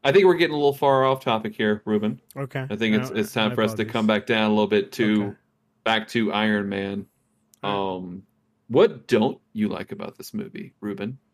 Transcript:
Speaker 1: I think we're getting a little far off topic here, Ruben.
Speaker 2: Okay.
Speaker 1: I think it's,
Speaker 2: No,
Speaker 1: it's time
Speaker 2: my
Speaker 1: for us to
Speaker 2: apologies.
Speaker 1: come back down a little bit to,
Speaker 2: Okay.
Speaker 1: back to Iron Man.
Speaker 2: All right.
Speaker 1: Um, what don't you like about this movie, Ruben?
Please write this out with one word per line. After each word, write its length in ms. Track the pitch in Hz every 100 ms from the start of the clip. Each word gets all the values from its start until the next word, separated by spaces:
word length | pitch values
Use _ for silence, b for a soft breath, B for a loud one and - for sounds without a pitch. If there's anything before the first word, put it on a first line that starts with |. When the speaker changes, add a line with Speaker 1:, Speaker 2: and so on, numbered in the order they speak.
Speaker 1:
I 80 | 139
think 140 | 170 185
we're 80 |
getting 220 | 165 165 151
a 20 |
little 160 | 143
far 320 | 139 143 135 131
off 180 | 135
topic 320 | 131 110 110 -
here, 280 | 107 104 -
Ruben. 340 | 107 104 135 _ 131
Speaker 2:
Okay. 300 | 135 135 135
Speaker 1:
I 80 | 104
think 200 | 113 107
it's, 160 | 131
Speaker 2:
No, 60 | 110
Speaker 1:
it's 140 | 107
time 180 | - 107
Speaker 2:
my 60 | 117
Speaker 1:
for 60 |
us 100 | 107
to 120 | 110
Speaker 2:
apologies. 80 | 110
Speaker 1:
come 140 | 113 110
back 180 | 107 -
down 220 | 113 107
a 20 |
little 160 | 107 104
bit 240 | 104 98
to, 300 | - 110 107
Speaker 2:
Okay. 120 | 101 101 _ _ _ _
Speaker 1:
back 240 | 110 110 110
to 240 | 120 107
Iron 360 | 104 110 104 101
Man. 360 | 98 98 98 101 _ _ _ _ _
Speaker 2:
All 80 | 101 101 98
right. 60 | 92
Speaker 1:
Um, 260 | 92 90 _ _ _ _ _
what 380 | 120 220 139 -
don't 320 | 113 117 - _
you 140 | 110 104
like 220 | 90 104
about 260 | - - -
this 160 | -
movie, 400 | 107 - - - _
Ruben? 380 | 104 98 104 131 _